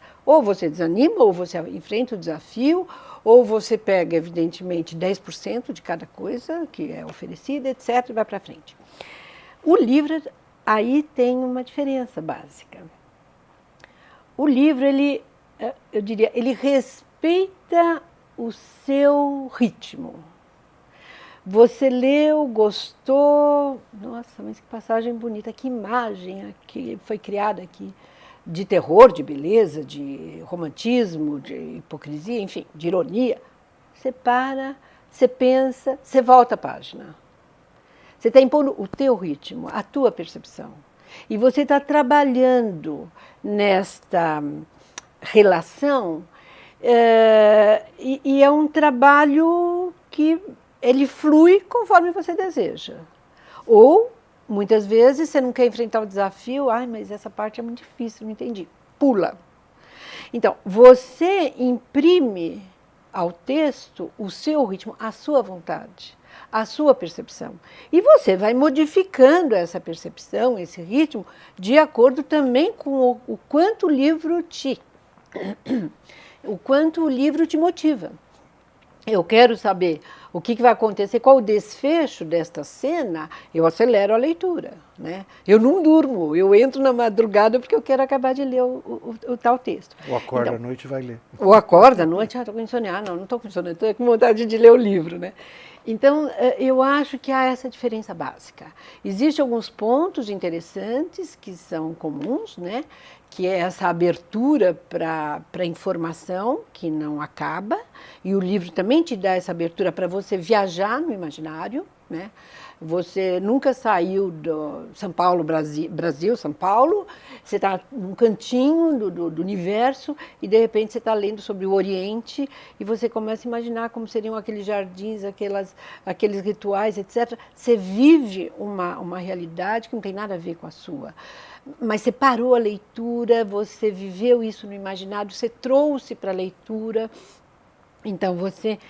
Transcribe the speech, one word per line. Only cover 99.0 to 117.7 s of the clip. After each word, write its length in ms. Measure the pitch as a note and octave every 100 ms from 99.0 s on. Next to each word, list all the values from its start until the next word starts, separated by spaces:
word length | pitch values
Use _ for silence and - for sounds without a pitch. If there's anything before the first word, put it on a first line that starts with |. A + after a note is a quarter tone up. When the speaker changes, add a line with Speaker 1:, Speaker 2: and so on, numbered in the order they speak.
Speaker 1:
Existem 380 | G3+ G3 D4 D4
alguns 260 | C4+ A#3 -
pontos 640 | - G#3+ C4 F4+ E4+ G#3+
interessantes 1080 | G3 F3+ E3 E3 G3 G3 B3 F4 - E4+ -
que 140 | -
são 400 | F3+ - E3+ D#3+
comuns, 640 | E3 D#3+ C#3 E3 D4 A4+ -
né? 280 | F3 A3+ D#4 - - - _
Que 180 | - F#3
é 100 | F#3+
essa 300 | F3+ F3 F#3
abertura 920 | E3+ F3 F3 - G#3+ B3+ D4+ - E3 _
pra, 540 | E3+ D#3+ D#3+ D3+ D3 -
pra 140 | E3+
informação, 960 | F3+ E3+ - E3+ E3 D#3+ - F#3 G#3+ D#4 -
que 160 | - E3+
não 320 | D#3 D3+ D3
acaba, 580 | D3 - D3 D#3+ G3+ F#4 A#4+ - - -
e 100 | F#3
o 60 | G3
livro 300 | F3+ G3+ F3
também 320 | - F#3+ D4+
te 140 | E4 G#3+
dá 180 | F#3+
essa 160 | F#3 F3+
abertura 400 | E3+ E3 - F#3
pra 160 | F3 F3+
você 300 | F#3 G3 F#3+
viajar 600 | E3 A3 G3 E3+ G3 B3
no 120 | E4
imaginário, 720 | G#3 E3 C#3+ D#3 D#3+ F#3+ B3+ G4+ _ _
né? 220 | E3 G3 _ - - - -
Você 600 | D#3+ E3+ F3 F#3+ F#3+ F3+
nunca 320 | G3 C4 C4+
saiu 580 | B3 A3+ F#3+ F3 F#3+ G3
do 580 | D#3+ D#3+ D#3 D3+ - -
São 160 | - G3
Paulo, 320 | E3 F3+ F3+
Brasi-, 460 | D#3 D#3+ D3+ D3+ D#3+
Brasil, 480 | D#3+ E3 C#3+ F#3 A#3+
São 160 | D3+
Paulo, 540 | D3+ F#3 G#3 D4 G#4 - - - C4
você 160 | - G3+
tá 220 | G3